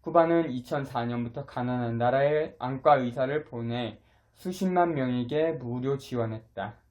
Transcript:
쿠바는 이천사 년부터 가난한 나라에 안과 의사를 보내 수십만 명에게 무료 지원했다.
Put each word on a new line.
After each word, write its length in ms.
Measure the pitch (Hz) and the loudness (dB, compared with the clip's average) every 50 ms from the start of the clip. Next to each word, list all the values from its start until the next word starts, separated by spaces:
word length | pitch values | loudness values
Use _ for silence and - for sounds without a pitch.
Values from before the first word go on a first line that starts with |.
| _ | _
쿠바는 440 | 170 160 170 165 165 170 170 165 151 | 4 4 4 6 6 4 2 2 0
이천사 520 | 127 127 120 - 160 143 139 135 - 123 120 | -4 -6 -6 -4 -6 -6 -6 -4 -4 -4 -4
년부터 420 | 117 120 120 120 120 120 147 135 | -2 -4 -4 -4 -6 -8 -10 -12
가난한 520 | - - 131 123 123 123 123 120 117 117 | -10 -8 -6 -4 -2 -2 -2 -2 -2 -2
나라에 580 | 117 117 123 127 135 139 143 151 151 156 - - - | 0 2 2 4 4 2 2 2 2 0 -2 -6 -8
안과 360 | 120 127 135 135 - 156 147 | -6 -6 -6 2 6 6 6
의사를 480 | 135 127 120 117 139 131 131 143 151 151 | 6 6 0 -2 -2 -2 0 0 -4 -4
보내 560 | - - 117 117 117 117 120 123 110 104 - _ _ _ _ _ _ _ | -6 -10 -8 -6 -4 -4 -4 -4 -6 -8 -12 _ _ _ _ _ _ _
수십만 580 | _ - 185 180 - 190 185 180 180 175 170 160 | _ -8 -8 -4 -2 -2 0 4 2 2 2 2
명에게 580 | 143 131 127 123 123 120 117 147 151 160 165 | 0 0 0 0 -2 -2 -2 0 0 0 0
무료 460 | 156 143 131 117 120 123 127 135 139 | -2 -4 -6 -6 -6 -4 -2 -2 -4
지원했다. 800 | 135 - - 131 120 113 110 110 113 - _ _ 98 98 107 110 - _ _ | -4 -6 -6 -4 -2 -2 -2 -4 -8 -12 _ _ -8 -8 -8 -10 -14 _ _